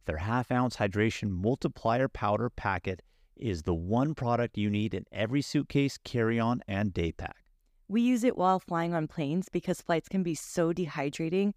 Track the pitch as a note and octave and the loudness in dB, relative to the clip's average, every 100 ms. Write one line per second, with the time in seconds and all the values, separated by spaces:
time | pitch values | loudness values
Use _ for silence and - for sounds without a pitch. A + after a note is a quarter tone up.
0 | - D#2 F#2+ B2 A#2+ B2 B2 - G#2 G2+ | -6 -4 0 -2 0 0 0 0 0 2
1 | A2 - G#2 F2+ G2+ C#3 D#3 - A2+ A#2+ | 2 2 -2 0 0 0 -2 -2 0 2
2 | C3 - G#2 G#2+ A#2+ - G2+ F#2 G2 F#2 | 0 0 0 0 -2 -2 -2 -2 -4 -6
3 | _ _ _ - A2+ F2 D#2 E2+ F2 A#2 | _ _ _ -6 -4 -2 0 -2 2 0
4 | D3 D3+ A#2+ A#2 A#2+ - G#2 G#2 G#2+ F#2+ | 0 0 0 0 0 0 0 2 0 -4
5 | - - G#2+ C#3+ - D3+ C3+ C#3+ C#3 - | -6 -4 0 0 0 -2 0 0 0 -2
6 | - A#2+ A2 A#2 A2+ A#2+ - G2 G#2 F2 | -4 0 2 2 0 -2 -2 -2 0 0
7 | E2+ - - - _ _ _ _ - G#3 | -2 -4 -12 -12 _ _ _ _ -2 2
8 | A#3+ B3 B3 - F#3 F#3+ - E3+ E3+ E3+ | 4 4 2 4 2 2 0 -2 0 0
9 | D#3 - C#3 E3+ - F3 - E3+ - E3 | -2 -2 0 -2 -2 -4 -2 -4 0 -2
10 | - F#3+ F3 D#3 - - E3 E3+ D#3+ D3+ | 0 -2 -2 -4 -4 0 0 0 -2 -2
11 | C#3+ - D#3+ F#3 G3+ | -4 -4 -2 2 0